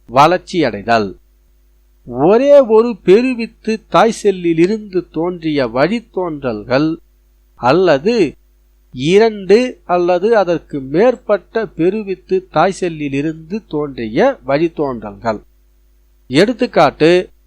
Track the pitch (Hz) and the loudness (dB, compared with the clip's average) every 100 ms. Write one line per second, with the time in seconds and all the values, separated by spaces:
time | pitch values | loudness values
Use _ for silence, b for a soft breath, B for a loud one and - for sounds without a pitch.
0 | - 120 156 180 - 180 135 101 98 117 | -4 2 2 2 -4 -2 -2 -2 0 0
1 | 101 87 _ _ _ _ _ _ _ _ | 0 -8 _ _ _ _ _ _ _ _
2 | - 120 156 220 277 285 233 220 240 214 | -12 -2 2 4 6 6 6 2 2 -2
3 | - 202 262 233 226 _ - 220 _ 170 | 2 2 2 -4 -10 _ -8 -8 _ 2
4 | 226 220 208 185 170 160 175 220 214 180 | 2 2 -2 -2 -2 2 2 0 -4 -6
5 | 170 151 175 180 160 143 123 123 160 233 | -6 -6 -6 -6 -4 -2 -2 0 0 -2
6 | 226 190 180 147 135 107 104 127 156 165 | -6 -8 -6 -6 -6 -6 -2 -2 -2 -4
7 | _ _ _ _ _ - 120 165 185 139 | _ _ _ _ _ -4 0 2 2 2
8 | 175 240 147 - _ _ _ _ _ 127 | 0 0 -2 -4 _ _ _ _ _ -6
9 | 139 196 226 208 185 208 254 - - 180 | 2 4 2 0 2 2 2 -6 -4 -2
10 | 175 180 202 226 175 160 - 147 131 151 | 0 0 2 0 0 -2 -4 -10 -4 0
11 | 247 240 - 202 _ 226 202 - 170 214 | 0 0 -2 -4 _ -6 -6 -2 -2 -2
12 | 196 180 - 185 185 151 185 185 180 156 | -6 -10 -4 -4 -2 -2 -2 -2 -6 -6
13 | 147 139 156 160 160 214 - 151 147 123 | -6 -4 -4 -8 -10 -12 -8 -8 -6 -8
14 | 113 120 262 262 127 143 170 170 143 120 | -6 0 0 -2 -6 -4 -4 -4 -6 -6
15 | 107 101 113 104 _ _ _ _ _ _ | -12 -8 -6 -6 _ _ _ _ _ _
16 | _ _ - 131 208 233 240 185 143 - | _ _ -4 0 2 0 -2 2 2 2
17 | 156 180 185 _ | 2 2 -2 _